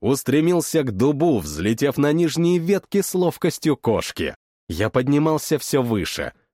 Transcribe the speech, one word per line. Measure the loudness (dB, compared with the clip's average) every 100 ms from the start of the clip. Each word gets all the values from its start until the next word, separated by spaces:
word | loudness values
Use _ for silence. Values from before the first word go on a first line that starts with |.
устремился | -2 -2 0 2 2 2 0 -2
к | -2
дубу, | 0 0 2 2 2
взлетев | -2 -4 -2 0 0 0
на | 2
нижние | 2 0 2 2 2
ветки | 0 -2 0 -2
с | -2
ловкостью | 0 0 0 -2 -2 0 0
кошки. | 0 0 -2 -6 -6 -8 _ _ -10
Я | -4 -2
поднимался | 0 2 2 2 0 -2 -4
все | 0 -2
выше. | 0 0 -2 -6 -8 -12 _